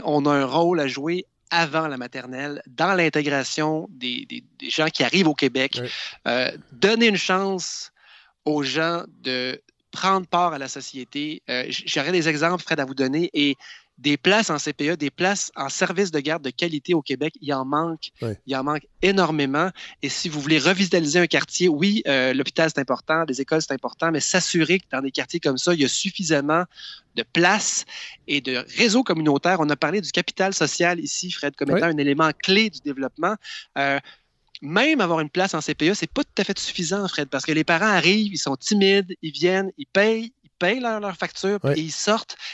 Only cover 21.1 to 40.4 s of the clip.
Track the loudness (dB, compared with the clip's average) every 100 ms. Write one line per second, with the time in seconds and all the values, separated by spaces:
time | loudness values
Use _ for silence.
21.1 | 2 2 2 -2 0 2 4 2 2 2
22.1 | 2 2 0 -2 0 0 0 -2 -2 0
23.1 | -2 0 -4 0 -2 -2 -4 -6 -2 0
24.1 | 0 2 0 2 2 2 0 -2 -6 -4
25.1 | -4 -4 -2 -2 0 2 2 2 0 -4
26.1 | -4 0 0 2 0 0 -8 -18 -18 _
27.1 | -8 -4 2 4 4 0 -4 -6 -12 -16
28.1 | -16 -4 -4 -2 -4 -4 2 4 4 2
29.1 | 2 2 2 2 2 2 0 0 -2 -2
30.1 | -4 -4 -2 -2 0 -2 2 0 0 -4
31.1 | -6 -6 -4 -6 -4 0 2 2 2 0
32.1 | 2 2 0 2 2 2 -2 -8 -4 -6
33.1 | -2 -2 -2 -8 -18 -12 -4 -2 -2 -6
34.1 | -20 _ _ _ -14 -2 2 2 2 2
35.1 | 0 0 0 0 -2 -4 0 2 0 -2
36.1 | -4 -4 -2 -2 -2 -6 -4 -2 -2 -2
37.1 | -4 -4 -4 0 0 2 2 4 4 4
38.1 | 4 2 -2 -4 -4 0 4 6 4 0
39.1 | -6 -8 0 2 2 0 -6 -4 2 4
40.1 | 2 -4 _